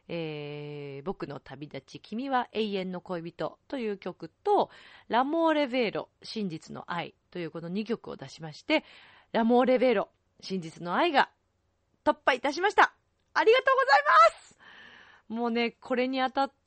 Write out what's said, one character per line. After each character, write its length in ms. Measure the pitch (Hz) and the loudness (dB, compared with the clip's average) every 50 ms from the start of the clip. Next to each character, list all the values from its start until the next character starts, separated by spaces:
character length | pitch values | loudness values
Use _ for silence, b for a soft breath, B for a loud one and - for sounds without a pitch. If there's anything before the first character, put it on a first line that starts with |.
| b | b
え 920 | - 165 170 165 156 151 151 147 147 147 147 147 147 147 147 143 143 139 139 139 | -10 -8 -8 -8 -8 -8 -10 -10 -10 -12 -12 -12 -12 -12 -12 -12 -12 -14 -10 -10
ー、 20 | |
僕 220 | 170 202 - 165 | -10 -10 -8 -10
の 140 | 143 143 156 | -12 -12 -12
旅 260 | - - 139 131 151 | -14 -16 -16 -16 -14
立 320 | 143 - 139 - - - 143 | -14 -14 -16 -16 -16 -18 -20
ち、 20 | |
君 300 | - - 208 220 262 277 | -16 -12 -10 -8 -6 -2
は 180 | 269 247 240 - - | -2 -2 -2 -4 -4
永 200 | 214 220 214 196 | -4 -4 -4 -4
遠 200 | 190 185 190 180 | -4 -6 -6 -8
の 80 | 175 | -10
恋 320 | - - 185 170 165 170 - | -10 -8 -8 -8 -8 -10 -8
人 260 | - 165 147 - - _ | -8 -8 -8 -8 -12 _
と 120 | - - 277 | -10 -8 -6
い 120 | 233 214 | -6 -6
う 80 | 202 190 | -6 -6
曲 320 | - 190 175 - - 165 _ _ - | -8 -12 -12 -12 -14 -16 _ _ 0
と、 260 | 403 415 359 202 B B B B B B B B - | 2 2 2 2 B B B B B B B B -2
ラ 160 | 202 233 262 | 0 0 0
モ 260 | 277 302 330 330 330 | 0 0 2 2 2
ー 20 | 311 | 2
レ 120 | 302 294 | 2 0
ベ 220 | 247 233 262 240 196 | 0 0 0 0 -2
ー 40 | - | -2
ロ、 160 | 156 - - _ _ - | -4 -8 -10 _ _ -18
真 260 | - - 226 208 190 | -12 -8 -6 -6 -6
実 240 | 160 160 - - 147 | -6 -8 -12 -14 -14
の 120 | 135 - - - | -14 -12 -8 -8
愛 220 | 170 156 - - _ _ _ - | -8 -8 -10 -12 _ _ _ -10
と 80 | 180 | -10
い 40 | 175 | -10
う 40 | 156 | -8
こ 100 | - 170 | -8 -10
の 80 | 160 170 | -10 -8
二 160 | 180 202 220 | -6 -6 -4
曲 260 | 202 233 - - 160 | -4 -6 -6 -8 -10
を 60 | 147 | -14
出 120 | - 135 131 | -12 -14 -16
し 140 | - - 156 | -16 -16 -16
ま 100 | 160 151 | -16 -16
し 100 | - - | -12 -4
て、 220 | - 302 311 B B B B B B B B B B - | -2 -2 -2 B B B B B B B B B B -2
ラ 120 | 214 226 | 0 2
モ 180 | 226 240 240 262 | 4 4 4 6
ー 20 | |
レ 140 | 247 254 247 | 4 4 4
ベ 140 | 247 254 233 | 4 4 2
ー 20 | |
ロ、 160 | 202 - - _ _ _ _ _ _ | 2 0 -4 _ _ _ _ _ _
真 200 | - - 190 190 | -12 -8 -8 -8
実 220 | 160 165 - 156 165 | -8 -10 -12 -12 -8
の 120 | 175 180 | -4 -2
愛 180 | 220 302 349 294 | 0 0 2 2
が 180 | 262 202 - _ _ _ _ _ _ _ _ _ _ _ _ _ _ - | 2 2 2 _ _ _ _ _ _ _ _ _ _ _ _ _ _ -2
突 120 | 302 294 - _ | -2 -2 0 _
破 80 | - 277 | 0 0
い 60 | - | 0
た 120 | - 277 285 | 0 -4 -2
し 80 | 339 | 0
ま 100 | 359 415 | -2 2
し 40 | 403 | 4
た。 200 | - 330 - - _ _ _ _ _ _ _ - | 4 4 4 2 _ _ _ _ _ _ _ -2
あ 100 | - 320 | 2 6
り 80 | 392 453 | 6 6
が 60 | 523 | 6
と 60 | 508 539 539 | 6 4 2
う 40 | |
ご 140 | 508 539 508 | 2 4 4
ざ 60 | 539 | 4
い 80 | 587 571 605 640 640 659 640 | 4 6 6 8 8 8 8
ま 80 | - - | 6 2
す。 200 | - - - B B B B B B B B B B B B B B - | -8 -20 -20 B B B B B B B B B B B B B B -10
も 180 | 214 226 240 | -6 -4 -2
う 40 | 233 | -2
ね、 220 | 226 240 233 233 - | 0 0 -2 -2 -4
こ 220 | _ - - 262 | _ -8 -4 -2
れ 120 | 240 254 254 | 0 0 0
に 120 | 262 262 | 0 -2
あ 100 | 262 262 | -2 -2
た 140 | - 277 277 | 0 -2 -2
っ 80 | 277 - _ _ | -2 -4 _ _